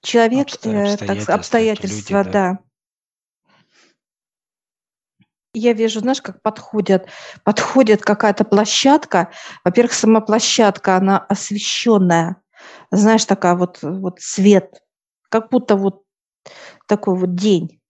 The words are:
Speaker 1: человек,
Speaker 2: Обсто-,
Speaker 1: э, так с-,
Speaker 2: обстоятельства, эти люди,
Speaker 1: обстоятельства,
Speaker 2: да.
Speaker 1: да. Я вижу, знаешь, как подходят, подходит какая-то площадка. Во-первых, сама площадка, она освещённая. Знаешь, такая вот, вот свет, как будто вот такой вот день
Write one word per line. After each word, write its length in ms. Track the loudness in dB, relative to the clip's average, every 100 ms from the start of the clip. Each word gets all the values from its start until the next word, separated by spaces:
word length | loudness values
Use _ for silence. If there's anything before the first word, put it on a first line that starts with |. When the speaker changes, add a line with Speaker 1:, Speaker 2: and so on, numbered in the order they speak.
Speaker 1:
человек, 440 | 0 2 2 0 -4
Speaker 2:
Обсто-, 220 | -6 -6
Speaker 1:
э, 280 | -2 -2 -4
так 240 | -4 -6
с-, 80 | -2
Speaker 2:
обстоятельства, 40 |
эти 520 | -4 -2 -2 0 -2 -8
люди, 280 | -10 -4
Speaker 1:
обстоятельства, 100 | -2
Speaker 2:
да. 80 | 0
Speaker 1:
да. 280 | 0 -2 -4 _ _ _ _ _ _ _ _ _ _ _ _ _ _ _ _ _ _ _ _ _ _ _ _ _ _ _ _ _
Я 200 | -2 0
вижу, 260 | 2 0 -2
знаешь, 200 | -4 -4
как 200 | -6 -6
подходят, 640 | -6 -8 -8 -6 2 0 0 -20 -20 -6
подходит 580 | -4 -2 0 2 4 2
какая-то 400 | 2 0 0 0 0
площадка. 880 | 0 0 0 2 2 2 -2 -2 -8 -20 -6
Во-первых, 300 | -2 0 0
сама 280 | 0 2 2
площадка, 760 | 2 0 0 2 2 2 0 0
она 200 | 2 0
освещённая. 1200 | 0 -6 -4 -8 -6 -4 2 2 4 2 0 -6 _ _ -20 -20 -4
Знаешь, 340 | 0 2 2 2
такая 300 | -2 0 0
вот, 240 | -2 -6
вот 380 | -10 -8 -8 -10
свет, 640 | -12 2 4 4 2 _ _ _ _ _ _
как 200 | -4 -2
будто 260 | -4 0 0
вот 280 | 0 -6 _ _ _ _ -20 -20 -20 -20 _
такой 300 | -4 -2 -2
вот 180 | -2 -2
день 460 | 0 0 -2 _